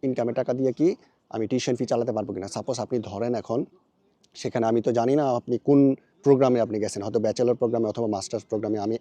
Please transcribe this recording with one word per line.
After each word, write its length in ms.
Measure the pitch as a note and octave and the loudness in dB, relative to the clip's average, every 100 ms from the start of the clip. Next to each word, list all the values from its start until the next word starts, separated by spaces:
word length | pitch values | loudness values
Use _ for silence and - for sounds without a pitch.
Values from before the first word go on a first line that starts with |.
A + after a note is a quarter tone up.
ইনকামের 320 | C3+ B2+ A#2 A#2 | -4 -2 -2 -2
টাকা 180 | B2+ | -2
দিয়ে 200 | B2+ C3 | 0 0
কি 220 | B2+ D#3+ - _ _ - | 2 0 0 _ _ -10
আমি 180 | A2 G#2+ | -6 -2
টিউশন 280 | B2+ - B2 | -2 0 -2
ফি 100 | B2+ | 0
চালাতে 260 | A#2 A#2+ | 0 0
পারবো 220 | G#2+ G#2 | -2 -4
কিনা?" 140 | F#2+ G2 | -6 -8
সাপোজ 320 | - G#2+ A#2+ | -6 -6 -6
আপনি 200 | G#2+ B2 | -4 -4
ধরেন 360 | G#2 G2 A#2 A#2+ | -4 -6 -4 -4
এখন 300 | - A#2 F#3 _ _ _ _ _ _ | -4 -4 -4 _ _ _ _ _ _
সেখানে, 320 | - C3 A#2+ A2+ | -12 -6 0 2
আমি 160 | A2+ | 2
তো 100 | A2 | 2
জানি 240 | A#2 A#2 C#3+ | 2 2 2
না 140 | C#3+ | 2
আপনি 280 | A#2+ - B2 | 0 -2 -2
কোন 380 | - C#3+ C#3 C3+ _ _ | 4 6 6 2 _ _
প্রোগ্রামে 380 | - C3+ C3+ B2 | 4 6 6 4
আপনি 180 | A2 G#2+ | 0 -2
গেছেন, 240 | G2+ - | -4 -6
হয়তো 160 | G2+ A2 | -4 0
ব্যাচেলর 360 | G#2+ G#2+ B2 A#2+ | 0 2 0 2
প্রোগ্রামে 340 | A#2+ A#2 A2+ | 0 0 -2
অথবা 180 | G#2+ A2+ | -2 -2
মাস্টার্স 380 | G2+ - A2 - | -2 -4 -8 -6
প্রোগ্রামে। 340 | G#2+ G#2+ G#2+ | -4 -2 -2
আমি 180 | G2+ A#2 | -2 -2